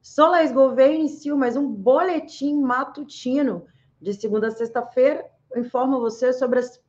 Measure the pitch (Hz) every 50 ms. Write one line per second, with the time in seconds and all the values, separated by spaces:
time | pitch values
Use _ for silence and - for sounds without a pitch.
0 | _ - - - 302 339 359 339 320 269 240 269 269 262 233 254 262 285 320 311
1 | 311 277 - - - 285 294 285 262 240 233 277 285 254 220 196 190 233 262 311
2 | 359 370 339 302 - - - - 269 285 294 294 277 247 247 254 285 - - 294
3 | 294 - - - - 247 262 285 285 254 180 170 - _ _ _ _ _ _ _
4 | 151 190 202 202 - 208 202 214 214 226 220 - 233 226 - 240 240 - - 254
5 | 254 285 302 - - - _ _ _ _ - 240 240 247 - 247 262 269 277 254
6 | 233 226 220 - 254 254 254 254 262 240 247 254 247 247 - _ _